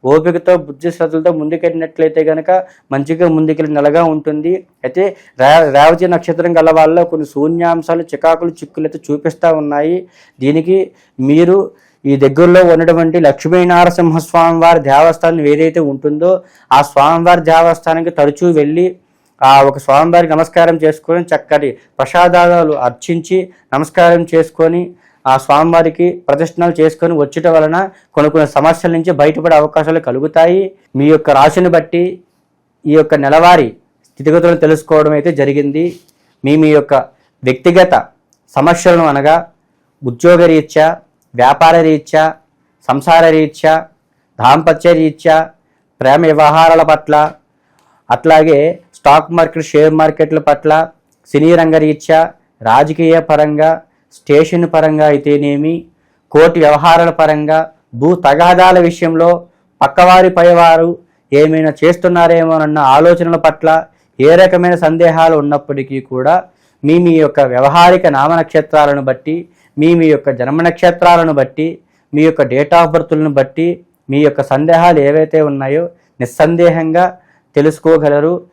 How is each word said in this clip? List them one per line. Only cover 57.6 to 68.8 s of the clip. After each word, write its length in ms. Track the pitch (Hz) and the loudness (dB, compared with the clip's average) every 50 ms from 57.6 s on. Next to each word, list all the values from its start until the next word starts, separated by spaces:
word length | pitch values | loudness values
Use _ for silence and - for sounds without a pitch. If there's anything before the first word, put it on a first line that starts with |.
| 160 - _ _ _ _ - | -2 -6 _ _ _ _ -8
భూ 200 | 117 135 165 180 | -4 -2 -2 -2
తగాదాల 640 | 175 175 139 143 156 170 175 180 180 180 185 185 180 | 0 0 0 2 2 2 2 4 4 4 4 4 4
విషయంలో, 680 | 170 170 170 - 175 165 165 160 170 170 175 170 175 _ _ _ _ _ _ _ | 2 0 -2 -4 -4 -4 -2 0 0 0 0 -2 -4 _ _ _ _ _ _ _
పక్కవారి 480 | - - - - 180 180 180 185 185 185 | -4 -2 2 2 4 6 6 4 4 2
పైవారు 680 | 185 175 170 175 175 170 170 165 165 165 165 170 170 - _ _ _ _ _ _ 139 | 2 2 2 4 4 4 4 4 4 2 0 -2 -4 -8 _ _ _ _ _ _ 0
ఏమైనా 400 | 143 151 156 156 160 156 156 143 - 151 | 2 2 2 0 0 -2 -2 -2 0 0
చేస్తున్నారేమోనన్న 960 | 165 175 175 180 180 175 175 170 165 170 165 165 160 160 160 156 151 151 151 | 0 0 0 -2 -2 0 2 2 2 2 0 0 0 0 -2 -2 -2 -2 -2
ఆలోచనల 560 | 143 131 131 147 160 175 175 170 170 165 170 | 0 2 2 4 4 2 2 0 -2 -4 -4
పట్ల 480 | 160 - 160 - - 165 160 160 160 160 _ _ _ _ _ _ - | 0 0 -2 -2 0 -2 0 0 0 -2 _ _ _ _ _ _ 0
ఏ 160 | 131 151 165 | 2 2 4
రకమైన 400 | 175 190 185 185 175 180 180 175 | 4 4 2 2 0 0 0 -2
సందేహాలు 600 | 170 175 156 165 165 170 165 160 165 160 165 165 | 0 -2 -2 0 2 0 0 2 2 0 2 0
ఉన్నప్పటికీ 640 | 151 143 147 147 143 - - 143 139 131 135 135 135 | 0 -2 -2 -6 -6 -6 -8 -10 -10 -8 -10 -10 -12
కూడా 420 | 131 _ 131 127 131 151 170 180 - _ _ _ _ _ _ _ - | -10 _ -8 -4 -2 -2 -2 -2 -4 _ _ _ _ _ _ _ -2
మీ, 140 | 147 160 | 0 0
మీ 140 | 175 180 170 | 2 2 2
యొక్క 280 | 165 160 156 139 - 147 | 2 2 0 0 0 -2
వ్యవహారిక 680 | 139 127 123 123 131 139 147 170 175 180 185 180 - | -2 0 0 0 0 2 2 4 4 4 4 2 0
నామ 280 | 165 143 135 139 156 170 | -2 0 0 0 0 0
నక్షత్రాలను 640 | 170 170 - - 160 151 - - 151 | -2 -4 -2 -2 -4 -4 0 0 0